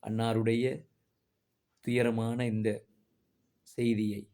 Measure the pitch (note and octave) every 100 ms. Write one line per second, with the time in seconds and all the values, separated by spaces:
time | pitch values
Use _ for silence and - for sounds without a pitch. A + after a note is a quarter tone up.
0 | - A2 A2+ A2 A2 A#2 B2+ C#3 - _
1 | _ _ _ _ _ _ _ _ - A#2+
2 | A#2+ A2+ A2+ A#2 A#2+ A2 G#2+ - - _
3 | _ _ _ _ _ _ - - A#2+ G#2+
4 | G#2 G2+ G#2